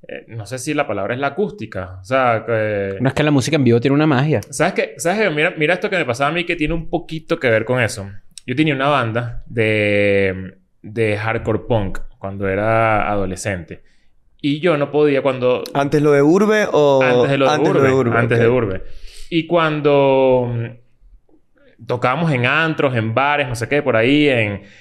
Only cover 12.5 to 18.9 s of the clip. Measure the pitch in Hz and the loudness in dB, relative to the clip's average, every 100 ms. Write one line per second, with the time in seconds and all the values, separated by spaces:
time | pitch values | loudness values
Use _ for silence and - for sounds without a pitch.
12.5 | 95 110 117 113 107 104 104 92 90 110 | 0 2 2 2 2 0 -2 -4 -4 -6
13.5 | 92 80 85 - _ _ _ _ _ 147 | -6 -8 -16 -20 _ _ _ _ _ -4
14.5 | 151 175 151 143 143 151 135 135 127 123 | -2 0 0 0 2 2 2 0 0 0
15.5 | 123 - - 143 151 151 143 143 185 214 | 0 -2 -2 0 2 4 4 6 4 4
16.5 | 214 202 151 147 135 131 123 123 139 135 | 2 2 4 4 4 4 2 2 2 2
17.5 | 151 156 143 135 131 120 113 117 120 113 | 2 2 2 4 4 2 2 2 2 4
18.5 | 123 110 92 - | 2 0 -4 -8